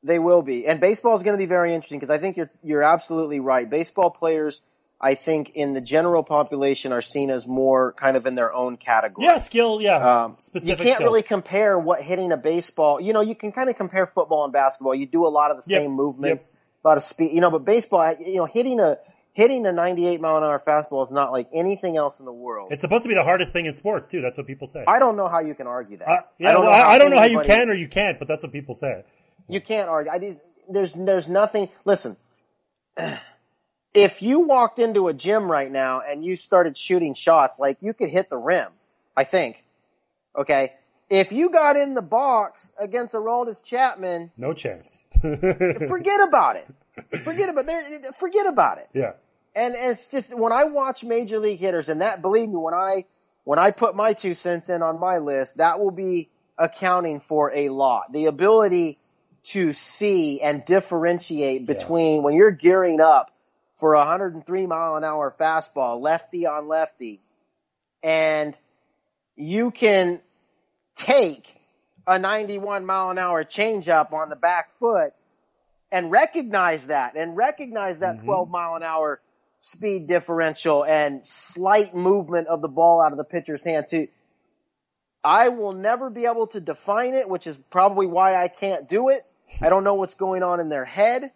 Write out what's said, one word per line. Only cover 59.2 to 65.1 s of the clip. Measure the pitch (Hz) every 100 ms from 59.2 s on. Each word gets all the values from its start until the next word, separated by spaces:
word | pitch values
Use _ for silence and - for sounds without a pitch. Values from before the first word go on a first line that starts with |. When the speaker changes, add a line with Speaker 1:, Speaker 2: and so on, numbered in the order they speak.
| _ _
Speaker 1:
to | - 196 170
see | 143 - - 208 190 151 139
and | 147 147 123
differentiate | 185 190 175 170 175 - 156 139 131
Speaker 2:
Yeah. | 123
Speaker 1:
between | 143 - 165 165 156
when | 147
you're | 156 214
gearing | 165 165 185 180 156
up | 160 151 - _ _ _ _ _
for | 156
a | 151
hundred | 143 175 196
and | 160
three | 151 185 185
mile | 165 165 156
an |
hour | 156